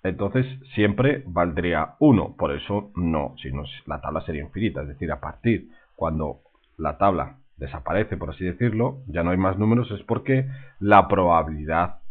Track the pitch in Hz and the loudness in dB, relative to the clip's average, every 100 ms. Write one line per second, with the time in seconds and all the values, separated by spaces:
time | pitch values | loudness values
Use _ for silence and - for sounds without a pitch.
0 | 95 87 101 131 131 - - - 104 101 | -4 -4 -2 0 -2 -6 -8 0 2 4
1 | 131 - - 85 87 78 87 78 78 - | 2 0 -4 -2 0 0 -2 -2 -4 2
2 | 151 110 73 - 80 71 - 101 101 - | 6 6 2 -4 -4 -4 -4 -6 -4 -4
3 | 85 80 67 - 67 67 78 - - 73 | 0 0 -2 -8 -8 -8 -10 -14 -10 -8
4 | 71 78 - 76 73 - 107 67 69 69 | -6 -6 -6 -8 -8 -2 -2 -2 -10 -8
5 | 85 71 78 - 117 104 - - _ - | -6 -6 -8 -4 0 0 -2 -20 _ -4
6 | 82 78 76 - _ _ _ - 78 76 | -2 -2 -4 -6 _ _ _ -6 -6 2
7 | 98 87 67 - _ - 67 85 - 90 | 2 2 -4 -10 _ -14 -12 -10 -2 -2
8 | 110 87 85 78 92 87 120 110 127 135 | 0 -4 -8 -6 -6 -2 -2 0 -2 -4
9 | - 80 85 92 92 92 107 120 117 101 | -8 -2 0 2 2 2 2 2 0 -8
10 | - 113 - 135 131 - - - 101 104 | -4 -4 0 0 0 -8 -16 -4 8 8
11 | 92 98 90 82 76 76 76 80 92 - | 8 4 4 4 2 -6 -2 0 0 -2
12 | - | -8